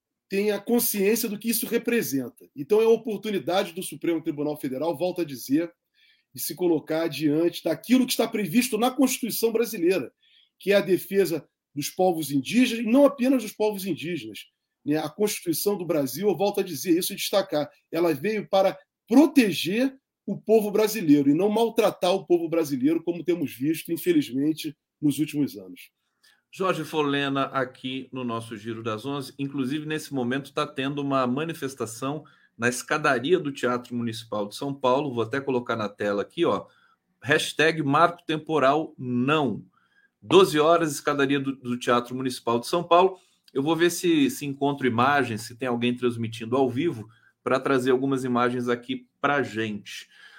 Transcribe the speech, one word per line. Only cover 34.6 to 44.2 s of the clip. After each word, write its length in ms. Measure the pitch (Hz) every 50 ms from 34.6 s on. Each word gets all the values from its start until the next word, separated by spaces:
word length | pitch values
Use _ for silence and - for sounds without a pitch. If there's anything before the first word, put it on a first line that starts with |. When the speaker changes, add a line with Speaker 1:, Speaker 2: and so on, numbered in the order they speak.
| 139 143
Speaker 2:
Paulo. 400 | 139 139 - 127 127 139 151 139
Vou 100 | 120 117
até 180 | 110 113 135 139
colocar 360 | 139 139 127 120 123 - 113
na 120 | 113 104 101
tela 340 | - - 107 101 101 101
aqui, 220 | 95 - - 170 170
ó. 200 | 131 101 92 95 - _ _ _ _ _ _ _ _ _ _
Hashtag 600 | - 120 151 160 - - - - 151 165 165 160
Marco 420 | 147 139 143 156 170 170 170 - _
Temporal 680 | - 156 151 151 - 156 143 131 135 143 156 160 - -
Não. 640 | - 127 123 123 120 123 139 156 156 143 117 95 - - - _ _ _ _ _ _ _ _ _ _
Doze 360 | - 104 160 190 190 147 147 151
horas, 340 | 147 165 170 170 170 151
escadaria 460 | 135 - - 151 143 139 139 135 143 139
do, 160 | 135 139 135
do 220 | - 123 123 123 123
Teatro 360 | - 131 123 120 123 - 123
Municipal 440 | 127 131 127 127 - - 117 120 117
de 80 | -
São 160 | - 175 175
Paulo. 380 | 170 - 170 175 190 185 - - _ _ _ _ _ _
Eu 100 | - 135
vou 140 | 139 156 165
ver 140 | 160 170 170
se, 400 | 175 - 180 175 165 151